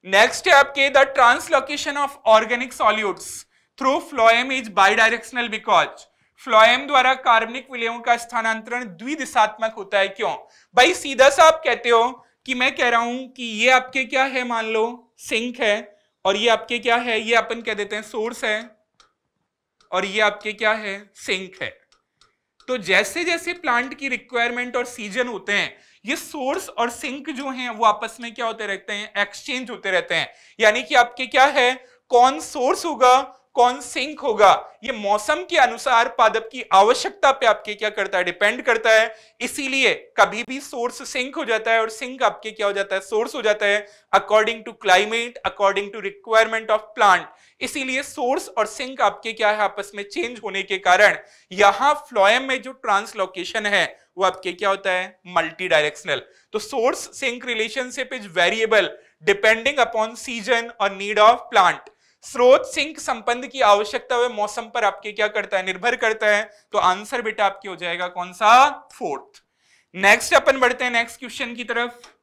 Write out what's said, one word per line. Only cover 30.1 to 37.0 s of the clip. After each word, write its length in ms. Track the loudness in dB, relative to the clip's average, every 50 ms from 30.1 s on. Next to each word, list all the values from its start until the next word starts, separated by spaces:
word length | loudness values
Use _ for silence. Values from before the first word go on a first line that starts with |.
| -2
हैं। 120 | -2 -2 -4 -10 _ _ _ _ 2
यानी 240 | 2 2 2 2 -4
कि 120 | 0 2
आपके 320 | 2 2 2 0 -10 -10
क्या 180 | -2 4 4 4
है, 260 | 4 4 2 2 2 0 -2 -10 _ _ _ _ _
कौन 280 | 4 6 6 4 4 -2
सोर्स 440 | -10 -10 -6 -2 0 0 0 0 -2
होगा, 540 | -6 -2 4 4 6 6 4 2 -2 -14 _ _ _ _
कौन 240 | 2 2 2 2 -4
सिंक 380 | -12 -10 -8 -6 -6 -8 -8 -6
होगा, 300 | -4 -4 2 4 6 6 6 4 0 -14 -20 _ -10
ये 80 | -10
मौसम 520 | -8 -6 -2 -2 -2 -2 0 -2 -4 -4 -4
के 140 | -2 2
अनुसार 500 | 2 2 2 0 -4 -2 0 2 2 2 0 2 2
पादप 280 | 2 2 2 -2 -8 -8
की 120 | -14 -14 -6 _ 4
आवश्यकता 580 | 6 6 6 4 0